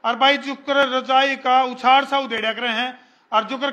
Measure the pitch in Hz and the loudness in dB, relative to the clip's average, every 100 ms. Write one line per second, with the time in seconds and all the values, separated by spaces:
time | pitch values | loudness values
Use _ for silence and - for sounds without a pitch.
0 | 233 233 269 285 269 277 - 277 269 254 | -4 2 2 2 -4 -10 -2 0 2 0
1 | 247 262 277 262 262 254 262 247 247 269 | 2 2 2 -2 2 2 2 0 4 4
2 | 269 277 262 226 220 220 240 226 254 254 | 4 -4 -2 -4 -4 -4 -4 -4 -6 -8
3 | _ _ _ 220 214 262 277 | _ _ _ -2 -2 -4 -6